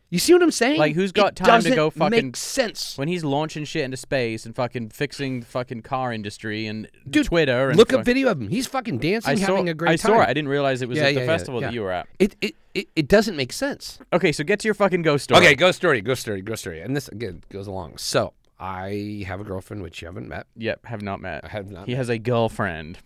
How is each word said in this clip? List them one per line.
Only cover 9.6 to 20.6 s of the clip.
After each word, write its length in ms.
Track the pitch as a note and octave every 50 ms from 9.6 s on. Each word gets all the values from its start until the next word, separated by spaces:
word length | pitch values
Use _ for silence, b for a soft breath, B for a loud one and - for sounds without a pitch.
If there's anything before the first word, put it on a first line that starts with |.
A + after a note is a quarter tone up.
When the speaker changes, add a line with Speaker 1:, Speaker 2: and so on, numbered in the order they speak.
| F#3+ F3
Speaker 1:
a 60 | E3
great 160 | D3+ E3 E3+
Speaker 2:
I 60 | D#3+
saw 140 | D#3+ - -
Speaker 1:
time. 100 | G#3+ A3+
Speaker 2:
it. 80 | F3 -
I 60 | B2+
didn't 140 | D3+ D3+ C3+
realize 300 | C#3 C#3+ C#3+ C3+ C3 B2
it 80 | B2+ A2+
was 100 | B2 D3+
Speaker 1:
Yeah, 60 | D3+
Speaker 2:
at 20 | C#3
the 60 | C#3+
Speaker 1:
yeah, 60 | C3+ B2+
yeah, 40 |
Speaker 2:
festival 340 | C3 D#3+ E3+ F3 E3 C3 A#2
that 60 | B2 B2+
Speaker 1:
yeah. 60 | A#2+
Speaker 2:
you 80 | A#2+ G#2
were 80 | F#2+
at. 160 | F2+ F2 - - - -
Speaker 1:
It, 160 | F#3 G#3 - _
it, 140 | - G3+ - - _ _ _
it, 140 | F#3 G#3 - _
it 140 | D#3+ D#3 B2+
doesn't 280 | F#3 G#3 G#3+ A3+ F#3+
make 160 | D3 C3+ B2 -
sense. 460 | - - F#3+ E3 - - - - - - _ -
Speaker 2:
Okay, 180 | F3+ F#3 E3+
so 140 | D3 - D3+
get 160 | D#3+ G#3 G3+
to 80 | - A3
your 60 | G3+
fucking 280 | - G3+ F#3+ F3 F3+ E3
ghost 220 | D#3 C#3+ C#3+ -
story. 200 | - C3+ F3 F3+
Speaker 1:
Okay, 100 | E3 D3
ghost 200 | B2+ E3 F#3 E3+ -
story, 220 | - F3 D3 A2+
ghost 200 | F#2+ A2+ C3 - -
story, 180 | A#2 G#2 F#2+
ghost 200 | F#2+ G#2 A2 G#2+ -
story. 180 | F#2+ E2 D#2 E2+
And 140 | A2 C3+
this, 120 | C#3+ - -
again, 340 | - G#2 A#2 G2 - - - -
goes 160 | - G2 G2
along. 320 | G2+ F#2+ F#2+ F2 C#2+ - -
So, 340 | - - - C3 G#2+ F2 - _ _ _ _ _
I 640 | F2 F#2 F#2+ F#2 F#2 G2 G#2 G#2 G2+ G#2 G#2+ G#2 G2+
have 140 | F#2 G2 F#2+
a 40 | G#2
girlfriend, 380 | G2+ F#2+ F#2+ - - G#2+ G#2 F#2
which 180 | E2 - -
you 60 | E2+
haven't 220 | E2 F2+ G#2+ A#2+ -
met. 180 | D2 F#2 - _ _
Speaker 2:
Yep, 300 | A#2+